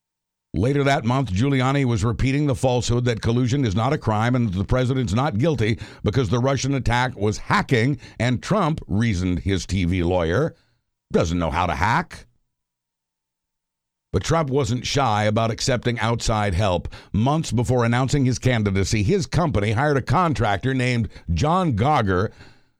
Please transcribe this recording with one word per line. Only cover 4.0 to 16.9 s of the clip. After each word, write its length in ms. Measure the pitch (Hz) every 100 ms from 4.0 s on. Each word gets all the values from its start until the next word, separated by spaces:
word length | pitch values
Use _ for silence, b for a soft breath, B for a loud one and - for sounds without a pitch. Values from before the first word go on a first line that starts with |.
| - 107 117 127
and 140 | 117
that 80 | 90
the 80 | 98
president's 480 | 127 127 131 113
not 240 | 107 147 104
guilty 400 | 160 139 131 107 B B
because 260 | 104 117 107
the 100 | 123
Russian 340 | 131 135 135
attack 420 | 139 - 120 127 123
was 220 | 104 104
hacking, 600 | - 185 - 120 120 143 B B
and 220 | 117 123
Trump, 400 | - 214 160 151 -
reasoned 520 | 98 117 90 92 90
his 280 | 92 95 -
T 180 | 92 85
V 160 | 92
lawyer, 540 | 85 90 82 95 165 b b b _ _ _
doesn't 280 | 214 92 87
know 120 | 80
how 160 | 82 90
to 80 | 73
hack. 500 | 101 147 185 - - _ _ _ _ _ _ _ _ _ _ _ _ _ _ _ _ _ _
But 120 | 95
Trump 260 | - 165 147
wasn't 380 | 131 123 123 -
shy 380 | 143 127 104 107
about 260 | 110 113
accepting 480 | 110 - 120 123 117
outside 560 | 110 117 - 107 104 87
help. 320 | 107 87 -